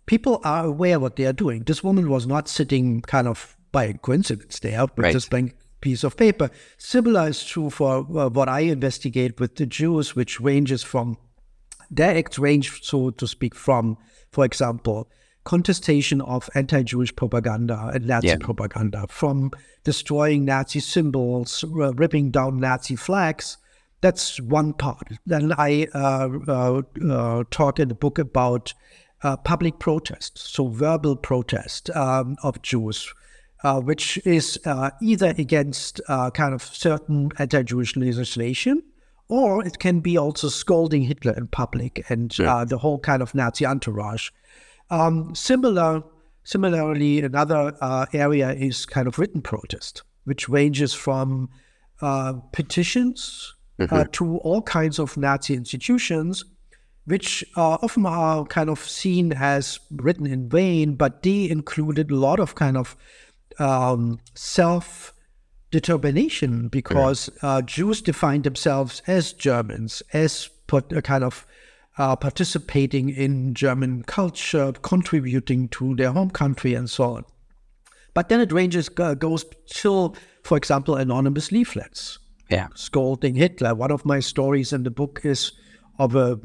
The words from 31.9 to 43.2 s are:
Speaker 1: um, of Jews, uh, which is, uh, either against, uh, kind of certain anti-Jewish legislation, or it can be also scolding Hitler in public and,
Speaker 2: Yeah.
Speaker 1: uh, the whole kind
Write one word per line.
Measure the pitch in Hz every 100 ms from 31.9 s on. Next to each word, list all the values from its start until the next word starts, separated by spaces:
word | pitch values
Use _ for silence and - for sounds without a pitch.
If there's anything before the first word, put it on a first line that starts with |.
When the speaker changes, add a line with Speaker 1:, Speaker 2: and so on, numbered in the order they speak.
| 165
Speaker 1:
um, | 135 131 127 139
of | 147 123
Jews, | - 123 110 110 - - - - - _
uh, | 143 135
which | 127 151 - - 196
is, | 170 151 - -
uh, | 135 135 -
either | 220 214 185 160
against, | 139 160 143 135 - - -
uh, | 135 127
kind | 123 147
of | 131
certain | - - 170 151 - 147 143 -
anti-Jewish | 139 143 123 123 120 -
legislation, | 127 120 123 - 117 127 - 294 - _ _ _ -
or | 233 254 196 185
it | -
can | 185 175
be | 170 170
also | 147 147 147
scolding | 127 - 175 165 151
Hitler | 127 147 123 113
in | 120
public | - 123 - 123 - -
and, | 117 120 -
Speaker 2:
Yeah. | 135 123
Speaker 1:
uh, | 117
the | 127
whole | 151 143
kind | 147 139